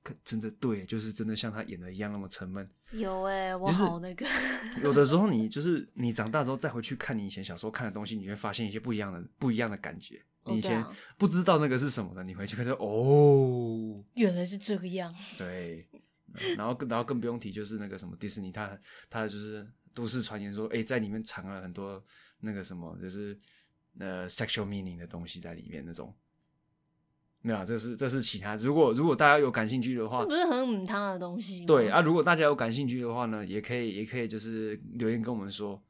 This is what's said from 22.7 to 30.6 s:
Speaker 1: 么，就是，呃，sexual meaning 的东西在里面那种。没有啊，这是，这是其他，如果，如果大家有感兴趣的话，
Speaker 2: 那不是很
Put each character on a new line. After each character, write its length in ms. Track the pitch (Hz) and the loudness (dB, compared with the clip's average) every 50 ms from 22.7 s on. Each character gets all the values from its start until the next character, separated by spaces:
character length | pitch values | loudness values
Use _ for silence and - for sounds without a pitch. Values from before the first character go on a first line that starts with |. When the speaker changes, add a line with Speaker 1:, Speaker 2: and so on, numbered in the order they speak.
| 95 | -12
Speaker 1:
么， 240 | 87 85 82 87 90 | -12 -12 -12 -12 -12
就 80 | 92 92 | -12 -10
是， 280 | 92 101 104 101 101 101 _ _ _ _ _ _ _ _ _ _ _ - | -10 -10 -10 -10 -12 -14 _ _ _ _ _ _ _ _ _ _ _ -12
呃， 300 | 98 95 92 92 92 90 | -10 -8 -8 -8 -8 -6
sexual 360 | - - 117 104 - 113 104 | -4 -4 -4 -4 -4 -4 -4
meaning 300 | 98 101 98 95 92 87 | -6 -6 -6 -8 -8 -10
的 100 | 85 85 | -12 -14
东 220 | 85 - 87 85 | -12 -12 -12 -12
西 140 | 85 - 87 | -10 -12 -12
在 120 | 87 85 85 | -12 -12 -14
里 140 | 85 85 82 | -14 -14 -14
面 140 | 82 78 71 | -14 -12 -12
那 60 | 85 | -12
种。 240 | 85 - 62 - - _ _ _ _ _ _ _ _ _ _ _ _ _ _ _ _ _ _ _ _ _ _ _ _ _ | -12 -14 -14 -16 -16 _ _ _ _ _ _ _ _ _ _ _ _ _ _ _ _ _ _ _ _ _ _ _ _ _
没 140 | - 117 110 | -4 -2 -2
有 60 | 101 | -2
啊， 40 | 92 | -2
这 140 | 98 117 | -4 -4
是， 180 | 110 107 120 117 | -4 -4 -6 -4
这 140 | 113 139 127 | -4 -2 -2
是 120 | 123 135 | 0 0
其 180 | 113 - - 98 | -2 -2 -4 -4
他， 180 | 95 104 107 | -6 -6 -6
如 160 | 107 113 135 147 | -2 0 2 6
果， 180 | 165 156 123 | 6 6 6
如 140 | 113 127 156 | 6 4 4
果 100 | 170 135 | 2 4
大 100 | - 156 | 6 6
家 140 | 143 143 151 | 6 8 6
有 100 | 143 127 | 4 2
感 200 | 113 120 110 107 | 2 0 -2 0
兴 100 | 127 131 | 0 -2
趣 160 | 113 127 127 | -2 -2 -2
的 140 | 120 110 107 | -4 -4 -4
话， 120 | 120 127 | -2 -2
Speaker 2:
那 40 | - | -2
不 100 | 381 294 | 0 0
是 80 | 339 359 | 0 2
很 200 | 349 247 254 | 2 2 0